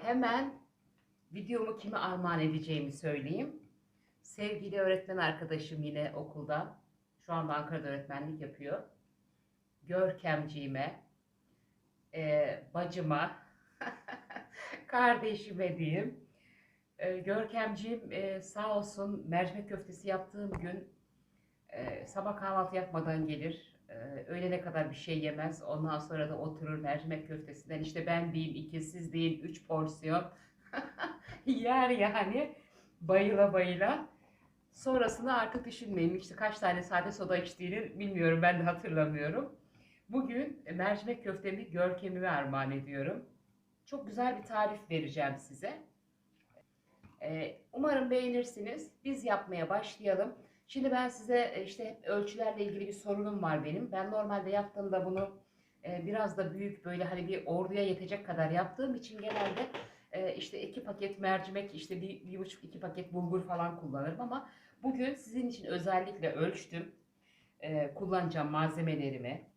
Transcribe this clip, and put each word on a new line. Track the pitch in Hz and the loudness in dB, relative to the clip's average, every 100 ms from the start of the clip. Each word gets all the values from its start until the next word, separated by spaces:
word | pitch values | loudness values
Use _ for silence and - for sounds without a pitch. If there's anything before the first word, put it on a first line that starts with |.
hemen | 226 247 240 240 277 - - _ _ _ _ _ _ | 2 4 4 2 0 -4 -18 _ _ _ _ _ _
videomu | 180 190 240 220 214 | -10 -2 -2 -2 -4
kime | 202 - | -4 -2
armağan | 185 180 175 165 | -2 0 2 4
edeceğimi | 156 156 165 151 139 | 4 2 0 0 -2
söyleyeyim. | - 160 143 135 196 285 - - _ _ _ _ _ | -2 -2 -2 -2 -2 -4 -8 -18 _ _ _ _ _
Sevgili | - - 208 202 196 196 | -18 -4 -2 -2 -2 4
öğretmen | 190 190 185 185 | 6 4 2 2
arkadaşım | 160 156 160 156 - 156 | 2 2 -2 -2 -2 -4
yine | 151 147 147 | -2 -2 -2
okuldan, | 147 147 151 143 151 180 - _ _ _ _ | -4 -8 -8 -2 0 -2 -10 _ _ _ _
şu | - | -4
anda | 165 156 | -2 0
Ankara'da | 147 147 160 143 | 0 0 -4 -2
öğretmenlik | 139 139 139 151 156 | -6 -6 -6 -6 -6
yapıyor. | 151 - 143 190 - _ _ _ _ _ _ _ _ _ | -8 -8 -4 -4 -6 _ _ _ _ _ _ _ _ _
Görkemciğime, | 143 180 185 185 170 151 147 147 139 135 151 - - _ _ _ _ _ _ _ _ _ _ | -2 4 4 2 2 2 0 -4 -4 -2 -2 -4 -18 _ _ _ _ _ _ _ _ _ _
e, | 160 156 151 139 - - | -4 2 4 4 0 -4
bacıma, | 165 175 175 156 147 175 - - _ _ _ | -4 -2 -2 2 2 0 -4 -18 _ _ _
<laughs> | - - - - - - - - - - - | -8 -8 -12 -12 -10 -12 -12 -14 -12 -12 -2
kardeşime | 247 247 233 220 202 208 180 180 160 | 6 6 6 2 -2 -6 -2 0 0
diyeyim. | 156 175 214 - - _ _ - _ _ _ - | 2 2 0 -6 -18 _ _ -20 _ _ _ -4
E, | 185 185 | -2 -2
Görkemciğim, | 180 214 214 226 214 196 220 233 - | 0 0 0 0 -2 -2 -4 -4 -4
e, | 190 196 190 | -4 -2 -4
sağ | 190 208 214 208 | -6 -4 0 0
olsun | 202 196 202 196 160 | 0 -4 -4 -4 0
mercimek | 170 185 202 202 | 2 2 -2 -6
köftesi | 190 - 175 196 | -8 -8 -8 -2
yaptığım | 185 - 202 202 | -2 -2 -6 -6
gün, | 170 175 185 - - _ _ _ _ _ _ _ | -4 -4 -6 -10 -20 _ _ _ _ _ _ _
e, | - 127 - - | -8 -6 -6 -6
sabah | 196 202 202 | -4 -4 -2
kahvaltı | 196 190 180 185 | 0 2 2 0
yapmadan | 185 165 160 160 156 | 0 -2 0 0 0
gelir. | 147 160 165 - _ - | -2 -4 -6 -14 _ -16
E, | 113 131 139 - | -12 -10 -10 -8
öğlene | 175 180 180 | -2 0 0
kadar | 180 160 156 | 0 0 0
bir | - | -2
şey | - 156 | -2 0
yemez. | 151 151 160 160 | 0 -2 -4 -4
Ondan | - 151 156 151 | -4 -2 0 -2
sonra | - 156 151 | -2 -2 -2
da | 147 | -2
oturur | 151 156 156 151 | -4 -4 -4 -2
mercimek | 143 151 160 156 - | 0 -2 -2 -6 -6
köftesinden | 151 - 139 - 160 | -10 -10 -14 -8 -6
işte | 156 170 165 | -4 -4 0
ben | 170 170 | 2 2
diyeyim | 160 160 | 0 -2
iki, | - - 160 | -4 -6 -6
siz | 156 180 160 | -6 -8 -4
deyin | 165 165 - | 2 2 0
üç | 160 - - | -4 -10 -2
porsiyon. | 160 156 - 156 170 175 - - _ - | 0 0 -2 0 2 0 -10 -20 _ -8
<laughs> | 247 - - 339 311 - - 262 | -6 -6 -6 -6 -6 -14 -4 0
Yer | 233 233 262 254 | 2 6 6 6
yani | 240 208 208 196 247 302 - - - - _ | 6 4 4 2 2 0 -4 -20 -20 -20 _
bayıla | 165 190 202 202 202 | 6 6 8 8 8
bayıla. | 185 180 175 208 311 - - - _ _ _ _ | 8 4 4 4 2 -2 -14 -20 _ _ _ _
Sonrasını | - 262 254 226 226 247 247 | -4 2 4 4 2 2 2
artık | 220 247 | 2 -2
düşünmeyin. | 240 - 208 185 170 | -6 -8 -4 2 4
İşte | 185 - - | 2 -4 -2
kaç | 214 208 | 0 4
tane | 190 175 | 2 2
sade | 175 180 190 | 2 2 2
soda | 202 175 180 | -4 2 2
içtiğini | 175 - 180 214 220 - | 0 -6 -4 -2 -4 -4
bilmiyorum. | 202 185 165 165 | -2 4 6 8
Ben | 175 175 | 8 6
de | |
hatırlamıyorum. | 170 170 190 160 151 147 147 214 285 - - - - - - | 4 2 0 2 4 2 0 0 -4 -10 -20 -20 -20 -20 -2
Bugün | 247 254 240 294 - 151 | 0 0 -2 -2 -6 -8
mercimek | 175 190 208 233 233 | 0 2 2 -2 -4
köftemi | 202 185 196 196 233 | -4 -4 -4 -4 -4
Görkem'ime | 170 180 180 196 180 185 | 2 2 2 -4 -2 2
armağan | 147 139 135 135 | 2 0 0 0
ediyorum. | 139 139 139 139 208 - _ _ _ _ _ | -2 -4 -2 -2 -4 -8 _ _ _ _ _
Çok | - 277 208 | -10 -8 -6
güzel | 208 247 - | 0 0 0
bir | |
tarif | - 214 214 208 - | -2 2 4 2 -2
vereceğim | 160 139 156 139 131 | -2 0 0 0 -2
size. | - 139 208 320 - _ _ _ _ _ _ - _ _ _ _ - - | -10 -8 -6 -6 -12 _ _ _ _ _ _ -20 _ _ _ _ -20 -8
Ee, | 147 160 151 - - | -4 -4 -4 -8 -10
umarım | 254 294 269 254 | 0 4 4 4
beğenirsiniz. | 254 247 240 240 214 208 302 311 _ | 2 4 0 0 -6 -6 -6 -10 _
Biz | 269 269 | -6 -2
yapmaya | 226 196 185 175 165 | 2 2 2 -2 0
başlayalım. | 202 208 - 208 185 220 - - _ _ | 0 -2 -2 2 2 2 -4 -18 _ _
Şimdi | 269 262 | -2 2
ben | 254 247 | 4 2
size, | 240 214 240 240 | -2 4 4 4
e, | 185 | 0
işte | 196 - | -6 -6
hep | 220 220 | -8 -6
ölçülerle | - 208 202 214 220 208 | 0 2 0 0 0 0
ilgili | 202 202 202 | -2 -2 -6
bir | |
sorunum | 202 214 202 208 202 | -6 -2 0 0 0
var | 165 151 | 2 2
benim. | 151 180 240 | 0 -2 -2
Ben | 190 196 | -2 0
normalde | 214 208 190 185 | 0 2 0 2
yaptığımda | 202 202 202 196 190 | 0 0 -4 0 2
bunu, | 185 185 196 - _ _ _ _ | 2 0 -2 -6 _ _ _ _
e, | - 180 170 | -6 -4 -2
biraz | 214 208 196 | 0 0 0
da | 170 | -2
büyük | 190 202 202 | -2 -4 -4
böyle | 180 175 | -6 -2
hani | 175 180 170 | -2 -2 -2
bir | 190 139 | -2 0
orduya | 170 190 202 | 0 2 2
yetecek | 196 185 185 202 - | 2 0 -2 -6 -4
kadar | 165 156 | 0 4
yaptığım | 170 190 - 262 | 4 2 -2 -2
için | 233 - 214 | -2 -6 -8
genelde, | 214 214 196 185 254 - - - _ | -2 0 0 0 -4 -6 -12 -18 _
e, | 190 190 | -2 -2
işte | - - 196 | -2 -6 -6
iki | 202 247 | -6 -6
paket | 214 202 196 196 | -8 -4 -4 0
mercimek, | 190 190 185 196 202 | 2 2 0 -6 -6
işte | - - 175 | -10 -8 -6
bir, | 190 - | -6 -10
bir | 185 185 | -10 -8
buçuk, | 190 - | -8 -10
iki | 165 - | -16 -10
paket | 180 185 180 | -8 -8 -6
bulgur | 180 170 185 185 | -2 0 0 0
falan | 175 170 170 | 0 0 -2
kullanırım | 151 139 147 170 | -6 -2 -2 -4
ama | 240 262 - - - _ | -4 -4 -6 -18 -20 _
bugün | 262 262 262 | -2 0 0
sizin | 285 220 240 240 | -2 -6 -2 -2
için | - | -2
özellikle | 185 180 180 185 185 - 160 | -4 0 2 2 2 -2 -2
ölçtüm. | 147 165 - - 165 - - _ _ _ _ _ _ | 2 0 0 -8 -8 -8 -14 _ _ _ _ _ _
E, | 156 151 143 | -2 0 0
kullanacağım | - 190 185 170 165 147 | -2 0 2 2 0 2
malzemelerimi. | 151 160 170 160 147 139 131 120 156 - | 2 2 2 0 2 0 -2 -4 -6 -10